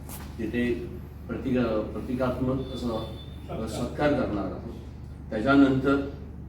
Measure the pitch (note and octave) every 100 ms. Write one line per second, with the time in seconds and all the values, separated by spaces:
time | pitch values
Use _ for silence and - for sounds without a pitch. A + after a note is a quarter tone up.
0 | - - - - G#2 A#2+ A#2+ - - -
1 | - - - A2 C3 B2 A#2 G#2+ G#2+ G#2+
2 | A#2+ B2 B2+ - B2+ C3+ - A#2+ A#2+ A2
3 | A2 - - - - A2+ A2+ - - -
4 | D3 C3 G#2 G2+ F#2+ F#2 - - - -
5 | - - - A2 B2 C#3 C3+ C3 C#3 C#3
6 | - - - -